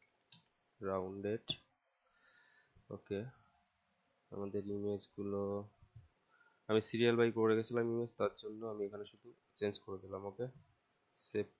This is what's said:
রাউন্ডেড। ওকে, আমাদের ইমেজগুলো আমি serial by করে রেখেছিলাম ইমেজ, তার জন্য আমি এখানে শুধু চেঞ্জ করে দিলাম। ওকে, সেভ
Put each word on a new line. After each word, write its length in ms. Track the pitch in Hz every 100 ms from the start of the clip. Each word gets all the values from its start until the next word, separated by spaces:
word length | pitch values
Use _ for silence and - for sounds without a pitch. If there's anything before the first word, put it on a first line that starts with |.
| _ _ _ - _ _ _ _
রাউন্ডেড। 680 | 98 95 92 98 101 110 - - _ _ _ _ _ _ - - - - _ - _
ওকে, 360 | 101 - 101 127 - _ _ _ _ _ _ _ _ _
আমাদের 360 | 98 101 101 101
ইমেজগুলো 1040 | 101 104 101 - - 101 101 98 101 104 _ - - - _ _ _ _ _ -
আমি 120 | 110
serial 360 | 107 113 120 117
by 120 | 117
করে 240 | 113 110 110
রেখেছিলাম 340 | 113 120 117
ইমেজ, 240 | 117 117 -
তার 120 | 104 -
জন্য 280 | 107 107 113
আমি 200 | 107 101
এখানে 200 | 104 104
শুধু 280 | 104 120 - _ -
চেঞ্জ 240 | 104 101
করে 180 | - 95
দিলাম। 280 | 95 98 101
ওকে, 220 | 98 127 - - _ _ _ _ -
সেভ 300 | - 104 101